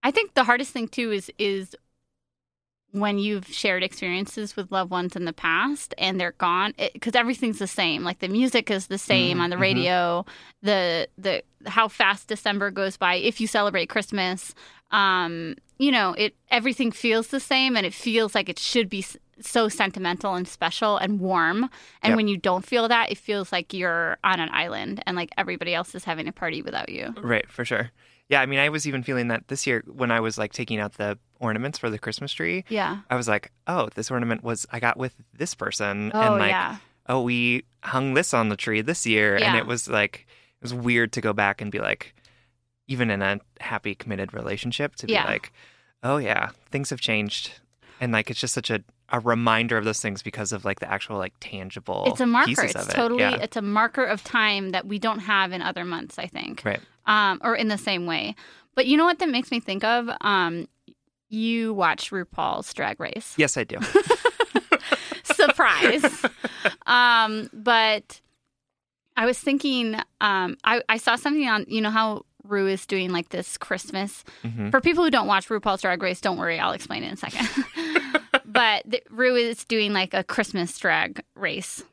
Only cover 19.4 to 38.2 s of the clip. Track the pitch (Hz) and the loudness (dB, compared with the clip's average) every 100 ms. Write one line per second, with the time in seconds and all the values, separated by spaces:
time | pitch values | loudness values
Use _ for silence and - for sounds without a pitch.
19.4 | - 240 220 214 196 190 185 180 202 180 | -2 2 2 2 -2 0 -4 -2 -2 -4
20.4 | 185 - 170 - 220 208 190 202 185 185 | -6 -4 -4 0 0 0 0 -2 0 2
21.4 | 165 190 254 - - - 220 226 214 196 | 2 0 -2 -6 -20 -2 2 2 2 0
22.4 | 196 185 190 240 226 233 226 202 - 208 | 2 0 0 0 4 2 2 -4 -4 -4
23.4 | 185 180 170 190 180 165 165 - - 185 | -2 -4 -4 -4 -2 0 -2 0 0 0
24.4 | 160 - 170 107 101 202 - 180 170 - | 0 -2 -2 -4 -8 -8 -6 -4 -4 -4
25.4 | 190 180 170 170 175 185 185 160 151 - | -4 -4 -2 -2 -4 -8 -6 -6 -6 -6
26.4 | 170 160 - - - - - 220 160 113 | -6 -6 -6 -6 -6 -8 -8 -8 0 0
27.4 | - - 120 117 120 _ _ _ _ 143 | 0 -6 -2 -2 -2 _ _ _ _ 2
28.4 | 131 139 143 156 147 135 123 127 120 113 | 2 2 2 0 -4 -4 -2 -2 0 -2
29.4 | - 135 - 120 - - 123 113 113 110 | -4 -6 0 -2 -2 -4 2 2 2 -2
30.4 | 107 - 120 110 104 - 104 104 _ _ | -6 -6 -6 -4 -4 -4 -4 -4 _ _
31.4 | 120 110 131 156 120 107 - 107 139 - | -4 -2 -4 -4 -4 -4 -6 -8 -8 -4
32.4 | 170 175 190 214 185 190 - 123 113 104 | -2 -2 -4 -2 -2 -4 -4 -2 0 -2
33.4 | - _ - 180 113 - 110 127 120 113 | -2 _ -6 -2 -2 -4 -4 -2 -2 -2
34.4 | 117 117 - 120 120 - 127 _ - - | -4 -6 -6 -2 0 0 -4 _ -20 -8
35.4 | 165 - - - 101 202 208 220 220 208 | -8 -4 -6 -2 -2 -2 -2 2 2 4
36.4 | 202 185 180 208 - _ - 131 123 120 | 4 2 -2 -6 -16 _ -2 0 2 0
37.4 | 120 120 - _ - 131 135 131 | 2 0 -4 _ -4 -2 2 2